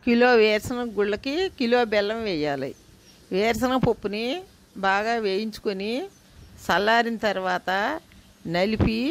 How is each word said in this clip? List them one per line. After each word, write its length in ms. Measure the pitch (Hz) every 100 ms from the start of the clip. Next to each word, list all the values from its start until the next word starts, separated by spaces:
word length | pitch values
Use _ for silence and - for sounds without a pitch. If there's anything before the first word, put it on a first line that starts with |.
| -
కిలో 260 | 233 247 247
వేరుశనగ 540 | 214 214 - 247 240 202
గుళ్ళకి 400 | 208 208 269 302 381 -
కిలో 200 | 233 247 233
బెల్లం 360 | 214 202 226
వేయాలి. 480 | 220 170 147 139 135 - - - - - -
వేరుశనగ 500 | 185 214 226 247 262 240
పప్పుని 360 | 214 202 202 240 339 381 - - -
బాగా 360 | 190 196 220 233 214
వేయించుకొని 680 | 190 220 208 233 190 202 240 392 - _ - - -
చల్లారిన 540 | - 170 208 233 233 226
తర్వాత 520 | 220 190 185 180 - 190 220 320 - - - _ -
నలిపి 560 | 170 196 220 240 220 262